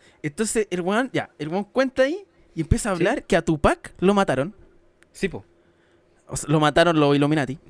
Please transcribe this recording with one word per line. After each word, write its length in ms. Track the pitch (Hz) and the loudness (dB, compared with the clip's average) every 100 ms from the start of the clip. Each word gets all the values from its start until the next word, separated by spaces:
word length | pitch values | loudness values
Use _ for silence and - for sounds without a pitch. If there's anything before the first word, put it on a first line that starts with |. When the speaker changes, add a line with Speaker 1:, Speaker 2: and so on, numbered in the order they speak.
| _ _ | _ _
Speaker 1:
Entonces 440 | 151 147 220 233 214 | -10 -6 -4 -2 -2
el 100 | 180 | -4
weón, 280 | 175 214 262 | -2 -2 -2
ya, 180 | 151 104 - | -4 -8 -8
el 100 | 151 | -6
weón 160 | 180 | -6
cuenta 380 | 202 254 262 - | -4 -2 -2 0
ahí 200 | 269 381 403 _ _ | -2 -2 -10 _ _
y 60 | - | -8
empieza 280 | 156 151 214 | 0 0 0
a 60 | 180 | 0
Speaker 2:
Sí. 60 | |
Speaker 1:
hablar 220 | 175 262 | 0 -2
que 120 | - 180 | 0 0
a 60 | |
Tupac 520 | - 156 214 359 - - | 0 2 2 0 -4 -2
lo 160 | 180 | 2
mataron. 400 | 202 190 127 156 - - _ _ _ _ | 2 2 0 -4 -8 -20 _ _ _ _
Speaker 2:
Sí, 160 | - 196 | -8 -8
po. 160 | 135 - _ _ _ _ _ _ _ - | -8 -16 _ _ _ _ _ _ _ -12
Speaker 1:
O 80 | 131 | -10
sea, 120 | - | -2
lo 100 | 156 | 2
mataron 380 | 151 156 170 156 | 2 4 4 4
los 160 | 143 | 4
Illuminati, 440 | 143 143 156 127 143 - | 2 2 0 -4 -8 -6